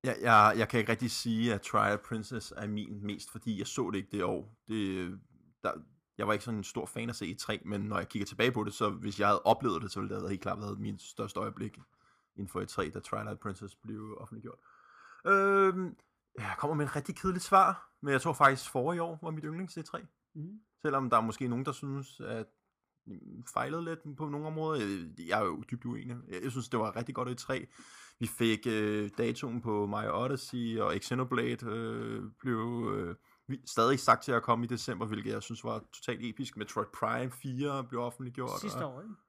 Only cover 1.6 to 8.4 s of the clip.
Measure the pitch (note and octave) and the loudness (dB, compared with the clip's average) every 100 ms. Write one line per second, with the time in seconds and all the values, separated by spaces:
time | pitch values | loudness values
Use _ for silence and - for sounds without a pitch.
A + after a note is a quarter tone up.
1.6 | - G#2+ G#2 G#2 - A2+ G#2 A#2+ - - | 2 4 4 2 -2 -6 -6 -8 -8 -8
2.6 | G#2 G#2 G#2 G#2 G#2 G2+ - A2+ - G2+ | -4 -4 -6 -8 -6 -8 -10 -8 -4 -2
3.6 | A2+ - G#2+ G2+ F#2+ G2+ F2+ F#2 G#2 - | -2 -2 -2 -2 -4 -2 0 -2 -6 -18
4.6 | - A2 G2 F#2 F2+ G2 - - _ _ | -6 -2 0 0 -4 -8 -16 -20 _ _
5.6 | - D#2+ - _ _ - G#2 G#2 A#2+ A2 | -6 -6 -14 _ _ -4 0 0 0 -4
6.6 | G2 A#2 D2+ - A#2 A#2 F#2+ G2 - G#2+ | -4 -6 -6 -6 -6 -4 -6 -6 -4 -4
7.6 | F2+ G#2 G#2 G2 - G#2+ G2 - | -2 -4 -2 -2 -2 -4 -4 2